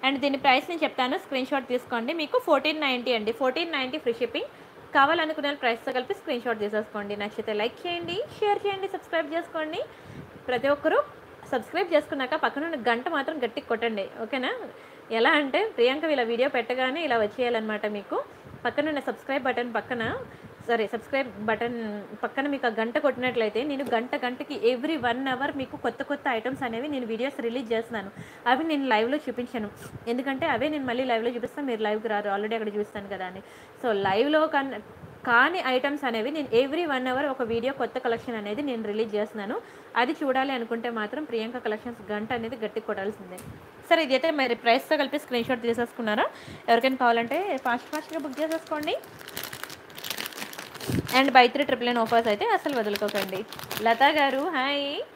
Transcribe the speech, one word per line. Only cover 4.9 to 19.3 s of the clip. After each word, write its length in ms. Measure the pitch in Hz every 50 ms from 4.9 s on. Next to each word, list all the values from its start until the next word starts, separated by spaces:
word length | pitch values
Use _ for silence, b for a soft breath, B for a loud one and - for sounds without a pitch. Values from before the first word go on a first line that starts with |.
| -
కావాలనుకునే 520 | 302 277 277 320 349 320 311 311 311 277 285
వాళ్ళు 120 | 285 285
ప్రైస్తో 320 | - 247 226 226 - -
కలిపి 220 | 254 254 254 - 403
స్క్రీన్ 280 | - - - 285 240
షాట్ 180 | 233 247 226 214
తీసేసుకోండి. 560 | 208 208 208 214 220 214 - 214 202 202 208
నచ్చితే 380 | 202 208 208 214 - 220 226 214
లైక్ 340 | 208 208 247 - - - 349
చేయండి, 360 | 349 349 339 330 339 381 539 - - -
షేర్ 280 | - 415 403 403 - 403
చేయండి, 200 | 392 392 381 381
సబ్స్క్రైబ్ 460 | 392 339 - - - 330 320 285 302
చేసుకోండి. 500 | 330 339 - - 330 311 311 320 370 571 - B B B B B B B B - - - -
ప్రతి 200 | 247 247 240 277
ఒక్కరూ 300 | 285 285 - 311 339 494 605 - - - - - - - - -
సబ్స్క్రైబ్ 420 | - 247 220 - - 330 403 349 330
చేసుకున్నాక 420 | 302 302 - - 277 262 247 -
పక్కన 300 | 311 - - 277 277 294
ఉన్న 100 | 339 330 285 220 247
గంట 160 | 233 226 254 359
మాత్రం 340 | 339 294 269 294 320 311 247
గట్టిగా 220 | 226 220 - 285 -
కొట్టండి, 420 | 240 214 226 233 226 202 196 - - - 226
ఓకేనా? 320 | 220 - 262 254 294 453 508 415 - - B B B B B B B
ఎలా 200 | 226 226 226 277
అంటే 340 | 330 294 302 269 - 320 403 453 403
ప్రియాంక 280 | - 233 240 262 302 311
ఇలా 200 | 320 302 269 240
వీడియో 260 | 226 233 233 247 285
పెట్టగానే 560 | 269 254 226 226 254 254 262 262 262 320 339
ఇలా 120 | 294 247 233
వచ్చేయాలన్నమాట. 680 | 214 208 208 - 254 240 240 220 220 214 214 208 208
మీకు 380 | 214 208 208 196 - 302 427 587 - B B B B - - -
పక్కన 220 | 247 233 - 294 311
ఉన్న 120 | 302 285
సబ్స్క్రైబ్ 440 | - - 240 - - -